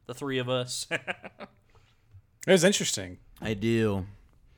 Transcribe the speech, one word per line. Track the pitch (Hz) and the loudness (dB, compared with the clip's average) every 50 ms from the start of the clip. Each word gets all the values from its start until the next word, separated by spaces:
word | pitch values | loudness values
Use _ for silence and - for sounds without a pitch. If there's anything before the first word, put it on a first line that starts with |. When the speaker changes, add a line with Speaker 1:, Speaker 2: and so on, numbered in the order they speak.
| _ | _
Speaker 1:
the | - 120 | -14 -12
three | - 147 139 131 131 | -8 -6 -4 -2 -2
of | 123 123 | -2 0
us? | 127 127 123 123 - - - - 170 | -2 -2 -2 -4 -6 -8 -6 -6 -6
<laughs> | 165 - - 180 - - 180 _ - - - _ _ _ _ - - - _ _ _ _ _ - - - _ _ - - | -6 -6 -8 -10 -10 -12 -18 _ -16 -20 -20 _ _ _ _ -20 -20 -20 _ _ _ _ _ -20 -20 -20 _ _ -6 2
Speaker 2:
It | - | 4
was | 190 185 156 | 6 6 6
interesting. | 196 208 - 196 - - - 95 90 90 - - - - - | 6 4 4 -2 -2 -4 -4 -6 -8 -12 -16 -20 -20 -16 -8
Speaker 3:
I | - 107 113 | -4 -4 -4
do. | 98 104 113 117 113 113 107 101 98 92 101 101 - - - _ _ - - - | 0 0 2 2 4 2 2 2 0 -4 -6 -10 -20 -20 -20 _ _ -20 -20 -20